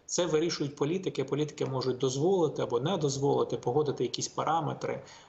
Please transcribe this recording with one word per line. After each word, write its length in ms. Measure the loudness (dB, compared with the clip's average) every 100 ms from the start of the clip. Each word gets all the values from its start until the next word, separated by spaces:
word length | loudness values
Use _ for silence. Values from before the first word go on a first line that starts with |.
| -4
це 200 | -2 2
вирішують 500 | 2 2 0 -4 -2
політики. 480 | -2 0 -2 -2
Політики 420 | -2 0 -2 -2 -2
можуть 320 | 0 -2 0
дозволити 640 | 0 2 2 4 2 0
або 180 | 0 0
не 180 | 0 0
дозволити, 600 | 0 2 2 2 2 -2
погодити 460 | 0 2 2 0
якісь 240 | -2 -2 -6
параметри. 760 | -2 0 0 0 -4 -6 -6 -10 -20